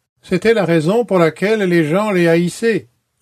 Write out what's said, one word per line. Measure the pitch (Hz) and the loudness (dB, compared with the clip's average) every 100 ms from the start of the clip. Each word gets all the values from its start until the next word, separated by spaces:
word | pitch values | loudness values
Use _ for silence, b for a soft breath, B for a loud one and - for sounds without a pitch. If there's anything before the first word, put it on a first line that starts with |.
| _ _ | _ _
C'était | - 180 220 | -6 -2 0
la | 220 | 0
raison | 165 170 151 226 | 2 0 0 0
pour | 220 185 | 0 2
laquelle | 165 156 185 220 | 0 0 -2 0
les | 185 170 | 0 0
gens | 147 185 214 | 0 -2 -2
les | 180 170 | 0 2
haïssaient. | 170 175 - 226 190 - _ _ _ | 2 0 -2 -2 -2 -6 _ _ _